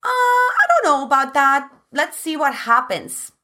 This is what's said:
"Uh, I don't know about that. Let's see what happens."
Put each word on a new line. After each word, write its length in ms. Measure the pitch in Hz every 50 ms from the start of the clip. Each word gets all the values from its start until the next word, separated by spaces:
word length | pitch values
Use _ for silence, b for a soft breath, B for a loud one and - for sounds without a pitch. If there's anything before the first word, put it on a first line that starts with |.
| -
"Uh, 40 | 494 508 508 494 494 - 494 494 494 - -
I 40 | - -
don't 180 | 679 679 480
know 180 | 320 294 277 269
about 300 | - 277 269 269 262 269
that. 360 | 285 277 269 277 285 277 269 - _ _ _
Let's 260 | - 277 302 - - -
see 180 | - 330 311 302
what 160 | 302 277 262 - - 226
happens." 640 | 233 240 247 - 196 160 - - - - - - _ _